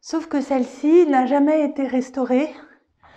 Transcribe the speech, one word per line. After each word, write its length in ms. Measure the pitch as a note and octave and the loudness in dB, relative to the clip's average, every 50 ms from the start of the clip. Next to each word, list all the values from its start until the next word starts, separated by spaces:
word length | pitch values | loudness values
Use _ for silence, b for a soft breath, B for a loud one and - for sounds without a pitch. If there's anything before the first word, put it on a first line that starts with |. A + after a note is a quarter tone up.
sauf 240 | _ - - D#4+ D#4 | _ -6 -8 -8 -6
que 160 | - - C#4+ | -4 -6 -6
celle-ci 640 | C4 - C#4 C4 B3 B3 - - - D4 D#4+ F4 F4+ | -4 -2 -2 -2 -2 -4 -8 -4 0 4 4 4 4
n'a 220 | D4+ C#4 C4 B3+ | 4 2 0 2
jamais 360 | A#3 C#4 C#4+ C#4+ D4 D#4 D#4 D4+ | 2 2 2 2 2 2 2 0
été 220 | D4 D4 - C4+ | -2 -2 -6 -6
restaurée. 680 | B3+ B3 C4 B3 - - C#4 B3+ B3 B3+ B3+ D4 D4+ - - - - _ _ _ _ _ b b b b | -2 -2 -4 -4 -4 -6 -6 -2 0 0 0 0 -2 -6 -16 -20 -20 _ _ _ _ _ b b b b